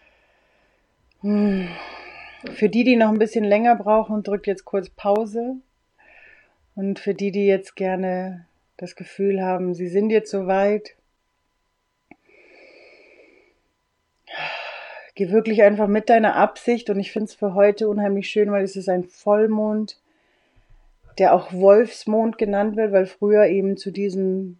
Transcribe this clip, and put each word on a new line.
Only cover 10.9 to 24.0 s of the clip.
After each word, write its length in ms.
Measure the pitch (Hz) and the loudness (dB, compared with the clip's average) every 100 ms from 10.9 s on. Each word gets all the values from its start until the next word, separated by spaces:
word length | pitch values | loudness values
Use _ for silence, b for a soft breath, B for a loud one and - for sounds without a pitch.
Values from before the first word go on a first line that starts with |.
| _ _ _ _ _ _ _ _ _ _ _ _ _ b b b b b b b b b b b b b b b _ _ _ _ _ - B B B B B B B B | _ _ _ _ _ _ _ _ _ _ _ _ _ b b b b b b b b b b b b b b b _ _ _ _ _ -18 B B B B B B B B
geh 160 | - 180 | -8 -2
wirklich 320 | 220 220 214 | 0 0 4
einfach 260 | 208 208 208 | 4 4 0
mit 220 | 208 214 | 0 2
deiner 260 | 226 214 - | 4 4 2
Absicht. 540 | 196 - - 233 - | 0 0 -4 -2 -2
Und 100 | 196 | -4
ich 100 | 196 | -4
find's 240 | 214 208 | -8 -8
für 200 | - 202 | -6 -4
heute 340 | 185 202 208 214 | 4 4 4 -2
unheimlich 400 | 208 202 196 185 | -2 -2 -2 -2
schön, 220 | 214 202 | 0 0
weil 140 | 202 | 0
es 120 | 196 196 | -4 -6
ist 120 | 190 | -4
ein 160 | 180 | -4
Vollmond, 960 | 180 _ 208 208 220 214 214 214 214 - _ _ _ _ _ _ _ _ _ _ _ - | -4 _ 0 2 2 0 -2 -4 -6 -12 _ _ _ _ _ _ _ _ _ _ _ 2
der 160 | 190 | 4
auch 180 | 185 - | 4 2
Wolfsmond 840 | 180 196 208 233 - - 214 226 220 | 2 6 8 6 -2 -2 0 0 -2
genannt 360 | 208 202 214 214 | -2 0 -2 0
wird, 140 | 214 | 0
weil 140 | 196 | 2
früher 400 | 190 - 208 208 190 | 0 -2 2 4 4
eben 300 | 190 196 196 | 2 -2 -4
zu 140 | 196 | -8
diesem 680 | 190 | -6